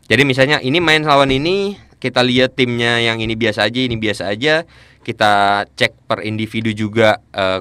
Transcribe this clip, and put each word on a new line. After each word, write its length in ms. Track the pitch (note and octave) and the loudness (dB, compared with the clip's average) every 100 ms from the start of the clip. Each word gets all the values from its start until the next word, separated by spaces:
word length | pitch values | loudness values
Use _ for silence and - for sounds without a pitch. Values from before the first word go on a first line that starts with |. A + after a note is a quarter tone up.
| - | -2
Jadi 160 | A2 | 2
misalnya 340 | C#3 C3 C3+ D3 | 2 2 2 0
ini 220 | B2+ D#3+ | 0 0
main 240 | E3 D#3 | 2 0
lawan 260 | D3+ C#3 C3+ | 2 2 2
ini, 460 | C3 D#3+ G3 G3 G3+ - _ | 0 0 -2 -2 -6 -16 _
kita 240 | B2+ B2+ | -4 0
lihat 320 | B2+ B2+ B2+ | 0 2 0
timnya 480 | C3 B2 A#2+ A#2 A#2 | 0 -2 0 0 0
yang 160 | A#2 A2+ | 0 -2
ini 160 | A2+ | -4
biasa 320 | A2 A2 G#2 G#2+ | -2 -2 0 -2
aja, 140 | A#2+ | 0
ini 160 | B2+ A#2 | -4 -2
biasa 320 | G#2+ G2+ F2+ | -4 -4 -6
aja, 320 | G#2+ D3 D#3+ E3+ - - _ | -4 0 -2 -4 -18 -20 _
kita 600 | - A2+ G#2+ G2+ G2+ G2+ G2+ | -10 0 2 4 2 0 -4
cek 320 | - A#2 - - | -4 -4 -4 -6
per 160 | G#2+ | -6
individu 480 | G#2 A2 A2 A2+ A2 | -4 -6 -4 -4 -4
juga, 480 | G#2+ G#2+ A2 A2 G#2 _ | -4 -4 2 2 2 _
eh, 240 | G#2+ F#2+ F#2+ | -4 -2 -4